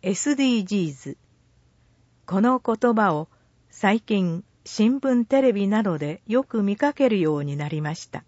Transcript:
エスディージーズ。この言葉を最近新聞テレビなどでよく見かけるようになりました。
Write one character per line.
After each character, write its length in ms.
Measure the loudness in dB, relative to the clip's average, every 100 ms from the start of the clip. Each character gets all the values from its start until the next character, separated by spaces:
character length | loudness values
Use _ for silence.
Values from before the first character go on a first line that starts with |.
エ 120 | -4
ス 220 | -4 -2 0
デ 60 |
ィ 160 | 2 0
ー 60 | 0
ジ 100 | -2
ー 180 | -2
ズ。 220 | -6 -14 -16 _ _ _ _ _ _ _ _ _ _ -4
こ 160 | 0
の 180 | 2 2
言 340 | 0 0 2
葉 200 | 4 2
を 140 | 0 -4 _ _ _ _
最 320 | -2 0 0
近 420 | 0 -2 0 -2 -8 _ -20
新 340 | 0 0 2
聞 240 | 0 0
テ 160 | 2 2
レ 140 | 2
ビ 140 | 2 0
な 140 | 0
ど 140 | 0 -2
で 240 | -4 -8 -2
よ 180 | -2
く 180 | -2 -2
見 140 | -2 0
か 160 | -2
け 160 | 2 0
る 120 | 2
よ 180 | 0 0
う 60 |
に 120 | -4 -6
な 120 | -6
り 120 | -6
ま 140 | -6
し 120 | -8 -12
た。 160 | -16